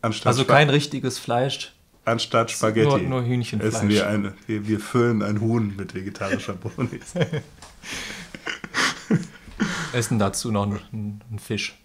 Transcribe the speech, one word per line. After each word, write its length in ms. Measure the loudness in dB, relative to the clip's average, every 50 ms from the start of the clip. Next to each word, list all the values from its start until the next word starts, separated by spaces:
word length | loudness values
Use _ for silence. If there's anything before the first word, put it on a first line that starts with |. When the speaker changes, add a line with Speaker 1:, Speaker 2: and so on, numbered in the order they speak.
| 0
Speaker 1:
Anstatt 240 | 0 -2 2 2
Speaker 2:
Also 160 | 2 4 4 4
Speaker 1:
Spa-, 100 | 6 8
Speaker 2:
kein 160 | 8 8 8
richtiges 500 | 6 4 2 2 -6 -4 -4 -4 -4 -4
Fleisch. 540 | -4 -2 0 2 2 0 -2 -4 -8 -12 -14 _ _ _ _ _ _
Speaker 1:
anstatt 440 | -2 0 0 -2 2 2 2 2 2
Speaker 2:
Nur, 80 | 0
Speaker 1:
Spaghetti 500 | 0 0 2 4 4 4 6 4 4 2
Speaker 2:
nur 180 | 0 -2 -2 0
Hühnchenfleisch. 480 | 0 0 0 -2 -2 -2 -2 0 0 0
Speaker 1:
essen 160 | 2 2 4
wir 180 | 4 4 4
eine, 280 | 2 0 -2 -2 -4 -6 -10 -8
wir, 220 | -4 -4 -4 0 0
wir 120 | -2 -2
füllen 420 | -2 -2 2 2 4 4 4 2 0
ein 180 | 0 0 0
Huhn 340 | 0 2 2 2 0 0 -4
mit 180 | -6 -10 -8 -8
vegetarischer 580 | -8 -8 -8 -8 -6 -4 -4 -4 -4 -4 -8 -10
Bolognese. 760 | -8 -8 -10 -4 -4 -4 -4 -4 -10 -14 -10 -2 -2 -2
Speaker 2:
<laughs> 160 | -2 -2 -6 -8 -8 -20 -20 -20 -20 -20 -18 -14 -12 -10 -10 -10 -10 -12 -14 -14 -16 -16 -14 -10 -10 -10 -10 -12 -8 -4 -2 -2 -2 -2 -6 -2 0 0 0 0 -4 -14 -20 -20 -18 -6 -4 -4 -4 -2 -6 -6 -2 -2
Essen 260 | -2 0 2 2 2
dazu 320 | 2 2 0 -2 -4 0 2
noch 120 | 2 2
einen, 580 | 2 -2 -4 -6 -10 -10 -8 -6 -6 -8 -10 -12 -10
einen 80 | -10 -10
Fisch. 360 | -6 -4 -4 -4 -4 -6 -8 _ _